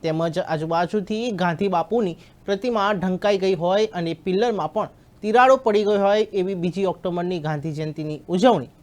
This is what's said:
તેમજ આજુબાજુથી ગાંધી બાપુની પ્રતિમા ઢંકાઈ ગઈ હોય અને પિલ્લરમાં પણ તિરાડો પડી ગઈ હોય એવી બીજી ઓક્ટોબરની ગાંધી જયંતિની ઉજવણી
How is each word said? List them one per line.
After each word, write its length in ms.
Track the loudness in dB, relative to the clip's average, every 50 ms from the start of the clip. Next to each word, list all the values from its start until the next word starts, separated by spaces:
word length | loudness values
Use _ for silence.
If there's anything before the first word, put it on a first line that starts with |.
તેમજ 380 | -4 -2 -2 -2 -2 -2 -2 -4
આજુબાજુથી 920 | -4 -4 -4 -4 -4 -2 0 -2 -2 0 -2 -4 -4 -2 -4 -4 -4 -4 -4
ગાંધી 340 | -2 -2 -2 0 0 -2 0
બાપુની 480 | 0 0 -2 0 0 0 0 -2 -4 -8 -16 -20 -20 -18 -6
પ્રતિમા 460 | -4 -4 -2 -2 -2 0 0 0 0 0
ઢંકાઈ 440 | 0 0 -2 -2 0 2 0 0 2
ગઈ 160 | 2 0 0
હોય 340 | 0 0 0 2 2 0 0 -2
અને 220 | -4 -4 -4 -6
પિલ્લરમાં 580 | -6 -4 -2 0 0 0 0 0 -2 -4 -4 -4
પણ 160 | -4 -6 -6 -8 -20 -20 -20 _ -10 -6
તિરાડો 340 | 2 4 6 8 8 6
પડી 280 | 6 4 2 2 2 2
ગઈ 140 | 2 2 2
હોય 300 | 4 4 4 2 0 0 0
એવી 220 | -2 -2 -2 -2
બીજી 320 | -2 -2 -4 -2 0 -2
ઓક્ટોબરની 540 | -2 -2 -2 -4 -4 -4 -2 -2 -2 -4 -4
ગાંધી 320 | -4 -4 -4 -4 -4 -6 -6
જયંતિની 480 | -6 -6 -8 -6 -6 -6 -8 -8 -10 -6 -2
ઉજવણી 420 | 0 4 4 4 4 4 0 -6 _ _